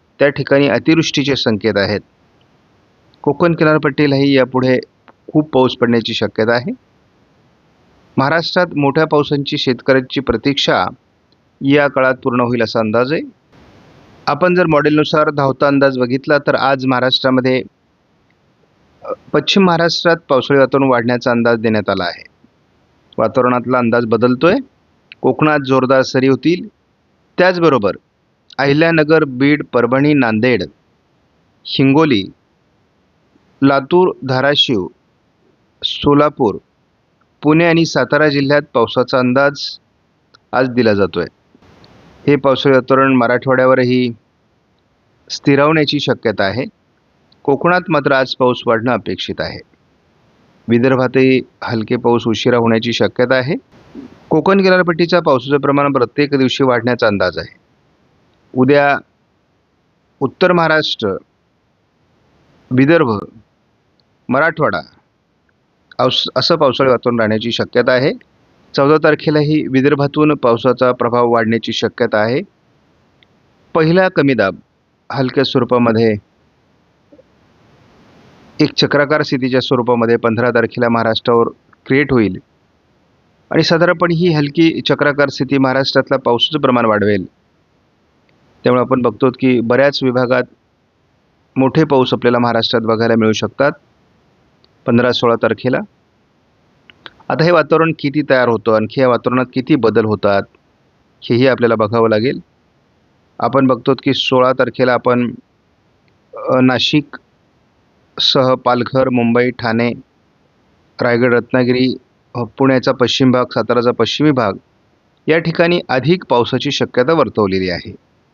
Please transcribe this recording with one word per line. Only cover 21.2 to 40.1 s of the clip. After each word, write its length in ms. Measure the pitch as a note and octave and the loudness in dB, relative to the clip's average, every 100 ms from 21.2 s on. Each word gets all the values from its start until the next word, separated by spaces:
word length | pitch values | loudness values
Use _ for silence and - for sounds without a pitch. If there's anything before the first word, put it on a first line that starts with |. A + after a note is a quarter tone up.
| B2+ | 0
अंदाज 280 | A#2 A#2 A#2 | 0 2 0
देण्यात 320 | A2+ G#2+ G2+ | 0 -2 -2
आला 140 | F#2+ | -4
आहे. 200 | F2 - - _ _ _ _ _ _ _ _ - | -6 -10 -18 _ _ _ _ _ _ _ _ -4
वातावरणातला 600 | A2+ B2+ B2 B2 A#2+ B2+ | -2 0 0 0 0 -2
अंदाज 260 | A#2 A#2+ | 0 0
बदलतोय. 500 | A#2+ A2+ B2 B2 E3 C4 C4 _ _ _ _ - | 0 0 0 2 2 0 -4 _ _ _ _ -4
कोकणात 380 | C3 - D3+ D3+ C3 | -2 0 0 0 0
जोरदार 360 | C3 B2+ C3+ | 0 2 2
सरी 260 | B2+ C3+ C3+ | 2 0 0
होतील. 400 | B2+ D#3+ F3+ G#3+ _ _ _ _ _ _ - | 0 0 -4 -6 _ _ _ _ _ _ 0
त्याचबरोबर 580 | F3+ F3 E3 C3 G2+ - _ _ _ _ _ - | 0 2 2 2 0 -4 _ _ _ _ _ -4
अहिल्यानगर, 640 | C#3 C#3+ E3 E3 D3+ D#3+ | 0 2 2 2 2 2
बीड, 400 | D3 B2+ C#3 D3 - | 2 0 0 0 0
परभणी, 420 | B2 A#2 C3 D3 | -2 0 2 2
नांदेड, 480 | D3 A#2+ G#2+ B2+ A2+ F2 - _ _ _ _ _ _ _ _ | 2 2 2 2 0 -4 -12 _ _ _ _ _ _ _ _
हिंगोली, 600 | - - C3+ C#3 D#3 A2 F2+ - _ _ _ _ _ _ _ _ _ _ _ _ | -8 -2 2 2 2 0 -4 -14 _ _ _ _ _ _ _ _ _ _ _ _
लातूर, 500 | C#3 C#3 C3 F3 F3+ - C3 | 2 2 0 2 2 -2 -4
धाराशिव, 580 | B2+ C#3 C#3+ - A2 F2 - _ _ _ _ _ _ _ _ | 0 0 0 0 -2 -4 -12 _ _ _ _ _ _ _ _
सोलापूर, 760 | - - D3 C#3+ D3 C#3+ A2+ F2 - _ _ _ _ _ _ _ | -10 -4 2 2 2 0 -4 -4 -14 _ _ _ _ _ _ _
पुणे 220 | C#3+ D#3+ | 0 2
आणि 220 | E3+ E3 E3 | 2 2 0
सातारा 420 | D3+ B2 D3 D3+ | -2 0 0 2
जिल्ह्यात 340 | C#3 C#3 D3 D3 | 0 0 0 0
पावसाचा 440 | B2 A2 - A#2+ C3 | -2 0 -2 -2 0
अंदाज 600 | B2+ B2+ C#3+ C#3+ - - _ _ _ | 0 2 0 -2 -12 -14 _ _ _